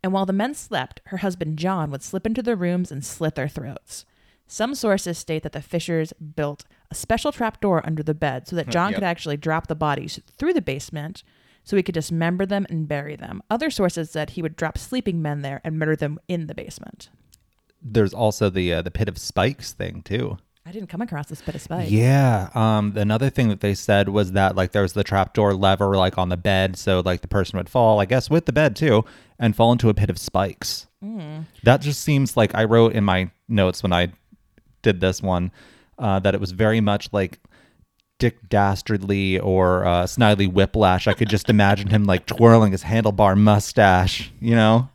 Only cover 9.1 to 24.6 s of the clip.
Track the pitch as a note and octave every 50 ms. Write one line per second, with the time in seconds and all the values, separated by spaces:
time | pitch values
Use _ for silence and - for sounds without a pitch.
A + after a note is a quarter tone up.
9.1 | E3+ - - D#3 D3 D3 - D#3+ D#3 D#3+ - - D#3+ D3+ D#3+ D3+ C#3+ C#3 - D3
10.1 | - - _ _ _ _ C#4 E4+ F4+ D#4 F3+ - C3+ C#3 - - - D3+ D3 D#3+
11.1 | F#3+ - _ _ _ _ _ _ _ _ _ - - G3 F3+ - E3+ D#3+ D3+ -
12.1 | E3+ E3 E3 E3+ F3+ F3+ G3 F#3 G3+ G3+ G3 - E3+ D#3+ D#3 D3 D3+ C#3+ C#3+ D3
13.1 | D3+ - - - - - - _ G#3+ A#3 D#4 D#4+ - - G3 F3 - E3+ D#3+ D#3
14.1 | - D#3+ D3+ C#3+ - F3+ E3 D#3 D#3+ - E3 D#3 - - - - B3+ C4 - G#3
15.1 | F3 E3+ D#3 D3 D3 D3 C#3 C3+ C#3 C#3 _ E3 D#3 D#3+ D#3 D#3 D#3 D#3 D#3 D3
16.1 | D3+ - _ - F3+ E3+ D#3 D3+ - - - - - - - - - _ - _
17.1 | _ _ _ _ _ _ _ _ _ _ _ _ _ _ - A#2+ G#2 A2+ G#2 F#2+
18.1 | - A2 A#2 G#2+ G#2 - A2 G2 F2+ F#2+ F2+ F2 E2+ E2 E2+ F2 - - - -
19.1 | F#2 - - - - F#2+ F#2+ B2+ D3 - - - - - - F2 F2 F2 - -
20.1 | F#2+ A#2 B2 - - - _ _ _ _ _ E3 F3 A3 G3 E3 E3 E3+ - -
21.1 | F3 D3 D3 - D#3 - - - - D#3 - - C3+ - G#2+ G2 G#2 A2 A#2 B2+
22.1 | C3+ C#3 C3+ B2+ A#2 G2+ F#2+ F#2+ - A#2+ A2 A2 A2 G#2+ G#2 G#2 G2+ G#2+ G#2 G#2
23.1 | G#2+ A2+ C3+ C3+ - - B2+ A2 G2+ - - G2+ G2 - - - G#2 G2+ G2+ G2
24.1 | G2 G#2 G2+ F2+ F2+ G2 F#2+ F#2+ F#2 F#2+